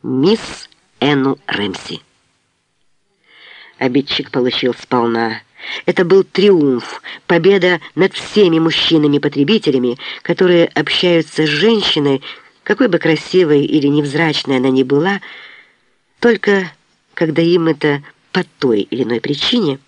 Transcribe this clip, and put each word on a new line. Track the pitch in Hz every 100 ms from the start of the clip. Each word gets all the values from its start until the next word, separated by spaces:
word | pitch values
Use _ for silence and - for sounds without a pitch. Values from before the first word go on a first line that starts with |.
мисс | - 131 156 220 - - - _ _ _
Энну | 139 143 135 - -
Рэмси. | 104 101 87 - - _ _ _ _ _ _ _ _ _ _ _ _ _ _ - - - _
Обидчик | 127 127 139 - 139
получил | 127 123 - 127
сполна. | 117 - 127 117 113 113 110 _ - - - -
Это | 180
был | 175 196
триумф, | 185 - 208 185 143 123 - - - - -
победа | 170 170 202 175 170 -
над | - 190
всеми | - - 214 190 160
мужчинами-потребителями, | 165 160 - 160 151 143 143 143 143 220 160 131 123 120 - -
которые | - 170 185 175 165
общаются | - 151 - 180 170 151 - 156
с |
женщиной, | 147 208 220 190 160 143 135 - - - _
какой | - - 254
бы | 170
красивой | 160 156 - 185 165 147
или | 147 151 143
невзрачной | 147 147 147 165 143 - 131
она | 131
ни | 131
была, | 127 143 180 196 - - - - _ _ _ _ _ _
только | 240 214 - 202 175 _ _ _ _
когда | - 165 151
им | 170 175 165
это | 147 151 143 143 _ _
по | 190 175 _
той | 135 107
или | - 117
иной | 110 120
причине | - 147 - 247 165 135